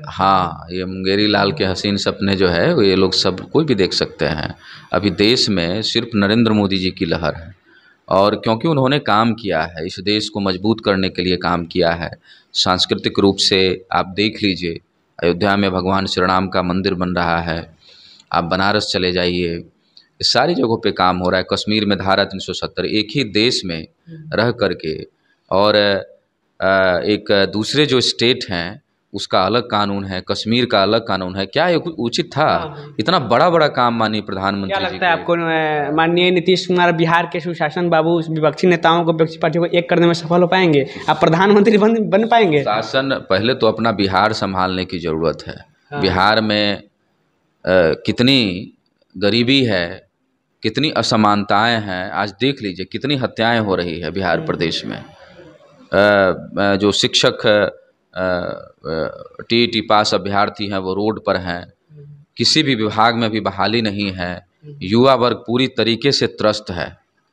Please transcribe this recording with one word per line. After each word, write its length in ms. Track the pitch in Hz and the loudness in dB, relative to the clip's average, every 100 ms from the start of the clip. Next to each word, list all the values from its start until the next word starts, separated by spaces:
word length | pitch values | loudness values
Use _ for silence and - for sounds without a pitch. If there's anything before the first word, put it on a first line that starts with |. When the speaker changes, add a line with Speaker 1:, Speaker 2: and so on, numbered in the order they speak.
| - | -14
Speaker 1:
हाँ, 600 | - 95 95 87 80 82 | 0 2 2 0 -6 -10
ये 140 | 90 92 | -8 -8
मुंगेरी 420 | 95 92 101 107 | -4 -2 2 2
लाल 240 | 101 98 | 2 0
के 140 | - 95 | 0 -2
हसीन 320 | 90 107 101 | -2 -2 -2
सपने 380 | 101 92 98 95 | -2 -2 -2 0
जो 120 | 92 | 2
है, 260 | 85 123 | 2 2
वो 80 | 170 | 2
ये 140 | 101 95 | 4 4
लोग 180 | 95 | 2
सब 260 | - 98 90 | 2 -2 -4
कोई 260 | - 135 156 | -2 -2 0
भी 100 | 107 | 0
देख 180 | 90 | 0
सकते 320 | - 80 - 73 | 0 -4 -2 -4
हैं। 300 | 78 - - - - - | -2 -6 -10 -18 -20 -4
अभी 160 | 107 101 | -2 -2
देश 400 | 85 104 123 - | 2 2 2 0
में 320 | 95 85 101 | 0 -2 -4
सिर्फ 280 | 110 117 117 104 | -2 -4 -2 0
नरेंद्र 360 | 98 113 113 | 2 4 4
मोदी 260 | 107 101 95 | 2 2 0
जी 140 | 92 | -4
की 140 | 87 90 | -4 -4
लहर 300 | 82 80 78 | -2 -4 -6
है 200 | 82 - _ _ _ _ - | -12 -20 _ _ _ _ -2
और 260 | 95 101 104 | 2 2 0
क्योंकि 320 | 117 113 165 | -2 0 0
उन्होंने 320 | 147 127 143 | 2 2 0
काम 340 | 143 104 117 | 0 2 2
किया 280 | 110 101 80 | 0 -2 -2
है, 240 | 85 85 87 | -4 -6 -10
इस 140 | 98 | -8
देश 260 | 95 107 107 | -2 -2 -2
को 100 | 104 | -4
मजबूत 380 | 98 90 107 113 107 | -4 -2 -2 0 0
करने 240 | 95 92 | 0 0
के 120 | 90 | -2
लिए 160 | 90 87 | -2 0
काम 280 | 85 87 85 | 0 -2 -2
किया 260 | 90 82 | 0 0
है, 200 | 85 80 - _ - _ | 0 -6 -12 _ -20 _
सांस्कृतिक 680 | - 98 90 - 107 113 - | -4 0 0 0 -2 -2 2
रूप 180 | 98 95 | 4 4
से 480 | - 98 92 90 - | 2 2 2 0 -2
आप 160 | 87 87 | -2 -2
देख 360 | 95 107 107 | -2 -2 0
लीजिए, 360 | 104 85 85 82 - _ _ - | -2 -2 -6 -8 -14 _ _ -4
अयोध्या 340 | 85 87 101 101 | -2 0 0 2
में 140 | 98 | 0
भगवान 340 | 90 90 95 95 | 0 0 -2 -2
श्री 200 | - 90 | -2 0
राम 220 | 92 95 | 2 0
का 140 | 95 | -2
मंदिर 320 | 90 92 98 | 0 -2 -2
बन 160 | 90 90 | -2 -2
रहा 300 | 87 85 85 | -2 0 0
है, 360 | 85 82 - _ _ - - - _ | -2 -6 -8 _ _ -20 -20 -20 _
आप 120 | 87 | -2
बनारस 460 | 85 92 98 107 - | -2 0 0 0 -2
चले 180 | 98 90 | -2 -2
जाइए, 520 | 90 87 87 87 85 - _ _ _ _ _ | 0 -2 -2 -4 -6 -10 _ _ _ _ _
इस 120 | - | 0
सारी 220 | 117 147 180 | 2 2 0
जगहों 220 | 117 113 | 0 0
पे 140 | 104 | -2
काम 260 | 95 90 90 | 0 0 2
हो 120 | 90 | 0
रहा 100 | 95 | 0
है। 60 | 90 | 0
कश्मीर 320 | 98 - 107 104 | -4 -2 0 0
में 120 | 95 | 0
धारा 260 | 95 98 | 0 0
तीन 160 | 95 95 | 0 -4
सौ 140 | - | -10
सत्तर, 320 | 90 85 - 90 | -8 -8 -6 -4
एक 220 | 107 107 147 | -2 -4 -4
ही 80 | |
देश 420 | 117 104 117 123 92 | -2 0 0 0 -4
में 220 | 82 - _ - | -8 -10 _ -20
Speaker 2:
हम्म। 200 | 165 - | -20 -6
Speaker 1:
रह 180 | 90 117 | -2 -2
करके 680 | 113 98 90 80 78 - _ _ _ _ | 0 -2 -2 -6 -8 -10 _ _ _ _
और, 240 | 92 104 104 104 98 - - _ _ _ _ | 2 4 4 2 0 -4 -16 _ _ _ _
अ, 380 | 95 95 95 87 | 0 2 2 2
एक 500 | 90 101 104 101 95 | 0 -2 0 2 2
दूसरे 320 | 98 107 139 147 | -2 -2 0 2
जो 160 | 127 | 2
स्टेट 380 | 113 - 117 127 - | 0 0 0 0 -2
हैं, 320 | 90 85 117 _ _ _ | -6 -6 -10 _ _ _
उसका 280 | 101 - 107 | -12 -2 0
अलग 260 | 92 117 120 | 2 0 0
कानून 360 | 104 101 101 95 | -2 -2 -2 -6
है, 180 | 92 90 | -8 -6
कश्मीर 360 | 98 107 120 120 | -6 -2 0 2
का 180 | 107 | 2
अलग 240 | 98 113 113 | 2 0 0
कानून 280 | 95 90 95 | -4 -4 -6
है, 100 | 98 | -4
क्या 220 | 139 180 | 0 0
ये 80 | 165 | 0
उ-, 200 | - - | -2 -6
उचित 300 | 117 151 143 135 | -4 -4 -6 0
था? 100 | 151 | 0
Speaker 2:
हाँ। 480 | 85 82 - - - | 0 -2 -12 -14 -6
Speaker 1:
इतना 200 | 110 185 | -2 0
बड़ा-बड़ा 480 | 117 - 175 165 147 | 2 4 4 4 2
काम 280 | 143 123 117 | 2 0 2
माननीय 260 | 107 107 | 0 -2
प्रधानमंत्री 580 | 104 95 98 101 95 190 | -4 -4 -2 -2 -2 -4
Speaker 2:
क्या 100 | 185 | -4
Speaker 1:
जी 60 | 185 | -2
Speaker 2:
लगता 140 | 180 | 0
है 60 | 165 | 0
Speaker 1:
के 60 | |
Speaker 2:
आपको, 120 | - | 0
अ, 640 | 170 165 160 156 151 143 151 | -2 0 0 0 -2 0 0
माननीय 360 | 165 170 180 | 2 2 2
नीतीश 360 | 180 170 180 180 | 2 2 0 0
कुमार 240 | 180 175 | 2 2
बिहार 380 | 160 165 170 165 | 2 2 2 0
के 60 | 175 | -6
सुशासन 500 | 160 170 151 180 175 | -8 -4 -4 -2 0
बाबू 320 | 160 160 170 | 2 2 0
विपक्षी 460 | 156 156 151 147 185 | 0 0 0 2 2
नेताओं 380 | 170 170 170 165 | 4 4 2 2
को, 80 | |
विपक्षी 240 | 160 160 - | 2 0 0
पार्टियों 300 | 165 165 170 | -2 0 0
को 100 | 175 | 0
एक 120 | 170 | 2
करने 180 | 175 170 | 2 4
में 60 | |
सफल 280 | 170 156 175 | 2 2 2
हो 60 | 175 | 4
पाएंगे? 380 | 185 180 143 131 - - | 4 4 4 0 -4 -2
आप 100 | 156 | 2
प्रधानमंत्री 580 | 165 160 202 208 208 208 | 4 4 6 6 6 6
बन, 320 | 214 226 190 | 4 2 2
बन 180 | 196 226 | 2 4
पाएंगे? 340 | 233 202 147 | 4 4 2
Speaker 1:
शासन, 640 | 127 107 113 135 135 120 - | 2 -2 -2 -2 -2 -4 0
पहले 240 | 95 113 | 0 2
तो 140 | 127 110 | 2 2
अपना 240 | 107 113 | 2 0
बिहार 420 | 101 95 92 107 | 0 2 4 2
संभालने 520 | 107 98 95 92 92 90 | 0 -2 -2 -2 -2 -6
की 140 | 92 | -6
ज़रूरत 380 | 82 80 80 73 - | -4 -2 -2 -4 -10
है। 180 | - - _ _ | -16 -20 _ _
Speaker 2:
हाँ। 100 | 143 | -2
Speaker 1:
बिहार 400 | 92 90 98 110 | 0 2 4 2
में, 360 | 107 104 104 101 | 2 0 0 -2
अ, 40 | - _ _ _ _ _ _ _ - 92 82 71 - | -10 _ _ _ _ _ _ _ 2 4 4 2 -2
कितनी 680 | - 123 139 104 90 - - _ _ _ 92 | 0 2 4 2 -4 -10 -18 _ _ _ -4
गरीबी 460 | 101 117 120 139 | 0 2 2 2
है, 440 | 120 95 85 95 - _ _ _ _ _ | 2 0 -4 -8 -18 _ _ _ _ _
कितनी 280 | 110 143 151 | -6 -2 -2
असमानताएं 880 | - 113 113 104 104 98 101 117 117 | -2 0 2 2 2 0 0 2 0
हैं, 300 | 104 92 95 | -4 -8 -6
आज 220 | 82 104 95 | -6 -6 -2
देख 220 | 131 139 | -4 -2
लीजिए 240 | 101 85 90 | -8 -8 -10
कितनी 300 | 110 - 143 | -8 -4 -4
हत्याएं 440 | 117 - 113 117 | -4 -2 0 0
हो 160 | 104 90 | 0 -2
रही 240 | 87 80 | -2 -6
है 120 | 80 | -6
बिहार 260 | 90 92 85 | -4 -2 -2
Speaker 2:
हम्म। 100 | 78 | -2
Speaker 1:
प्रदेश 380 | 82 82 - 55 | -4 -2 -4 -8
में। 120 | 52 | -12
अ, 80 | 52 - - - - - _ _ - | -14 -20 -20 -20 -20 -20 _ _ -2
अ, 840 | 95 104 101 95 85 - - 101 98 | 2 4 6 4 0 -6 -2 0 2
जो 160 | 101 | 2
शिक्षक, 800 | 98 131 - 131 123 120 104 98 - _ _ _ | 2 0 2 0 2 2 2 2 -4 _ _ _
अ, 80 | 90 | -6
अ, 1040 | 92 90 87 50 50 _ - 80 76 - - - - | -2 -2 -4 -10 -16 _ -8 -4 -4 -8 -18 -18 -2
टीईटी 320 | 117 117 110 | 0 2 -2
पास 320 | 113 107 104 | 0 2 2
अभ्यर्थी 540 | 104 95 101 104 - 101 | 0 0 0 -2 -2 -6
हैं, 100 | 98 | -4
वो 160 | 92 | -4
रोड 320 | 95 107 107 - | -2 -2 -2 -2
पर 100 | 95 | -2
हैं, 260 | 90 87 | -2 -8
Speaker 2:
हम्म। 440 | 92 _ _ - - - _ - | -10 _ _ -20 -20 -20 _ -4
Speaker 1:
किसी 260 | 120 156 | 0 2
भी 120 | 139 120 | 0 0
विभाग 400 | 107 101 113 117 | -2 2 2 2
में 140 | 117 | -2
भी 100 | 110 | -2
बहाली 420 | 98 95 98 117 | -4 -2 -2 0
नहीं 300 | 110 101 101 | -2 -4 -6
है, 360 | 92 90 87 - _ 151 | -6 -8 -8 -14 _ -20
Speaker 2:
हम्म। 100 | 147 | -12
Speaker 1:
युवा 320 | 92 110 131 127 | -2 4 6 6
वर्ग 280 | 120 - - | 2 0 -4
पूरी 200 | 120 131 | -2 -2
तरीके 440 | - 110 117 139 | 0 0 0 0
से 160 | 113 117 | 0 -2
त्रस्त 380 | - 107 107 - | 0 0 0 -4
है। 260 | 87 - 87 _ _ _ | -8 -8 -10 _ _ _